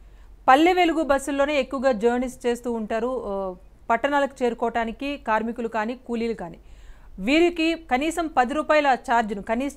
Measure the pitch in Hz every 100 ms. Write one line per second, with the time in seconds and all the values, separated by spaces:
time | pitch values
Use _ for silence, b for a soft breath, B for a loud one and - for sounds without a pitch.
0 | b b b - - 269 330 359 349 311
1 | 320 277 277 277 277 302 254 277 269 220
2 | 233 247 254 - 240 240 240 233 208 226
3 | 240 262 202 196 190 180 - - - 233
4 | 277 285 277 277 247 226 233 233 226 220
5 | 277 285 - 220 226 226 226 226 214 254
6 | - 233 233 220 175 170 b b b b
7 | b - 196 302 339 339 320 330 - 254
8 | 311 339 320 254 247 294 302 302 285 247
9 | - 233 220 208 196 226 277